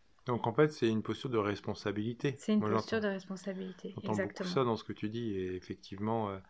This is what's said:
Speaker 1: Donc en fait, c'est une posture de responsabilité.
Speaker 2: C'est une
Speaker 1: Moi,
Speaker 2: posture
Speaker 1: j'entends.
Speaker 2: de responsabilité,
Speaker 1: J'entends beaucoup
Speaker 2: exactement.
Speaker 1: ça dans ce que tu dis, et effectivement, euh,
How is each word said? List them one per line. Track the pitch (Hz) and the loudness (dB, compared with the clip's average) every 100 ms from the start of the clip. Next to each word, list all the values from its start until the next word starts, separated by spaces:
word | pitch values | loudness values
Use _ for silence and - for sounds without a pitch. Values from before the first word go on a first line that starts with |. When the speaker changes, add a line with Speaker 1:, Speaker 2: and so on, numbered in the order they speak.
| _ _ - | _ _ -2
Speaker 1:
Donc | 120 120 | 0 4
en | |
fait, | 110 151 | 6 6
c'est | 151 117 | 6 4
une | 110 | 4
posture | 104 110 135 | 0 -2 0
de | 117 | 2
responsabilité. | 104 101 - 98 107 101 110 120 143 131 | 2 0 -4 -2 -2 0 -2 -2 -2 -2
Speaker 2:
C'est | - | 2
une | 214 | 2
Speaker 1:
Moi, | 208 | 4
Speaker 2:
posture | 214 214 220 | 2 2 0
Speaker 1:
j'entends. | 208 | 0
Speaker 2:
de | |
responsabilité, | 190 185 190 202 185 190 185 - 202 | -2 -6 -8 -6 -6 -8 -10 -12 -8
Speaker 1:
J'entends | |
beaucoup | 208 147 | -2 -2
Speaker 2:
exactement. | 98 - 185 | -2 -4 -2
Speaker 1:
ça | 156 | 2
dans | 123 110 | 2 0
ce | |
que | - | -4
tu | 98 107 | -6 -4
dis, | 113 117 | -4 -2
et | 95 92 92 | -2 -2 -4
effectivement, | - 95 - 98 107 113 104 | -8 -12 -10 -4 -2 0 -2
euh, | 95 | -4